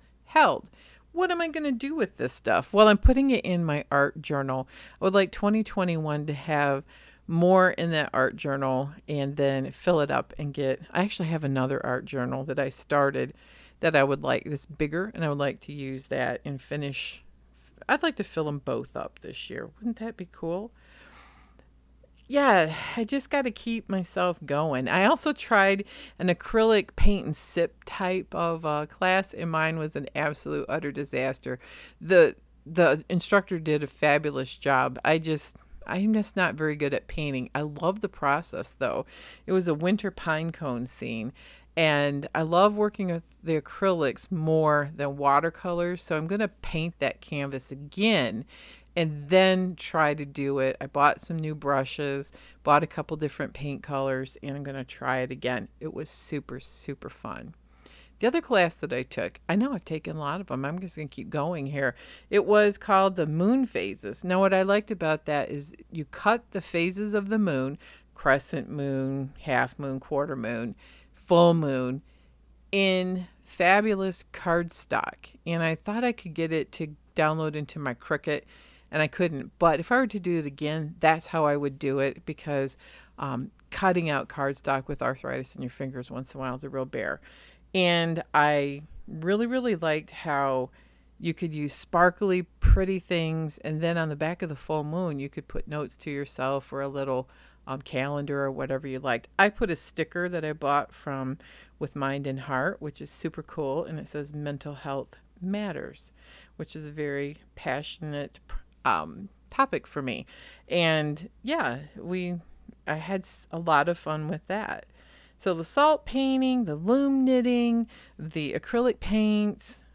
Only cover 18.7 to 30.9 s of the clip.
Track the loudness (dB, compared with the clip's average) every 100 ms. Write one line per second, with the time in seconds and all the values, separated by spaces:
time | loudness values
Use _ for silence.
18.7 | -4 -6 -8 -10 -12 -16 -14 -12 -12 -12
19.7 | -10 -8 -6 -8 -10 -14 -10 -6 -6 -8
20.7 | -16 _ -20 -20 -20 -20 -20 -20 -20 _
21.7 | _ _ _ -20 _ -2 4 6 6 6
22.7 | 0 -6 -4 -2 -2 -2 -2 -2 -4 -6
23.7 | -6 -4 -4 -2 0 0 -2 -2 0 0
24.7 | 0 2 4 4 4 2 -2 2 4 6
25.7 | 4 -2 -14 -18 -2 0 0 0 4 6
26.7 | 6 2 8 8 8 2 -4 -2 0 0
27.7 | -2 -14 -4 -2 -2 -4 -2 0 0 -2
28.7 | -2 -2 0 2 4 2 -4 -2 0 0
29.7 | 0 -4 -4 -6 -2 -2 -2 -4 -6 -4
30.7 | -4 -4